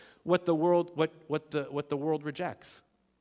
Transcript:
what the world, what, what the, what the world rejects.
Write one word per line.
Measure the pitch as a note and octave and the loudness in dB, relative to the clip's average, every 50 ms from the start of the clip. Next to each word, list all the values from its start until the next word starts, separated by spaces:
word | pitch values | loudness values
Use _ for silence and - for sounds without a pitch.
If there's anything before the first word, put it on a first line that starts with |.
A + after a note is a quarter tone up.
| - - - _ - | -20 -20 -20 _ 0
what | E3+ F3 F3+ F3+ | 2 2 2 4
the | F3 E3 | 2 2
world, | D3+ E3 F3 F3 F3 F3 F3 - | 4 4 4 4 4 2 0 0
what, | C#3+ D#3 D#3+ D#3+ D3 - - | 0 -2 -2 -2 -8 -10 -6
what | D3 D3+ D3+ - | -6 -6 -6 -4
the, | - D3+ C#3 | -6 -4 -4
what | B2+ C#3 C#3+ C#3+ - | -4 -6 -6 -4 -4
the | D3+ | -4
world | C#3 C#3+ D#3+ D#3 D3+ D3 | -4 -2 -2 -2 -2 -2
rejects. | D3+ C#3+ - F3+ D#3+ - - - - - - _ _ _ _ _ _ _ _ | -6 -8 -6 -8 -8 -8 -10 -16 -20 -20 -20 _ _ _ _ _ _ _ _